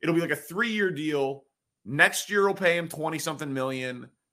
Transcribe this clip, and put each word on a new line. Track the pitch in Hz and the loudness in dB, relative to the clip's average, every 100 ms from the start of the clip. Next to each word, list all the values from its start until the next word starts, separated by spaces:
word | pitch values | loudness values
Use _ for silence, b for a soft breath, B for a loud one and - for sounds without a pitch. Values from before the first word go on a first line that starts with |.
It'll | 160 170 | 0 2
be, | |
like, | 165 | 2
a | 151 | -2
three-year | - 175 233 214 190 | -4 -4 -2 0 0
deal. | 147 151 147 135 - - _ _ _ - | 0 -2 0 0 -2 -12 _ _ _ -6
Next | 143 190 - - | 4 4 4 0
year | 202 196 | 2 2
will | 196 | 4
pay | 185 170 | 2 2
him | 165 | -2
twenty | 160 156 160 | -6 -4 -4
something | 165 143 147 | -4 -6 -4
million. | 135 131 131 127 123 120 _ _ | -4 -4 -4 -6 -10 -16 _ _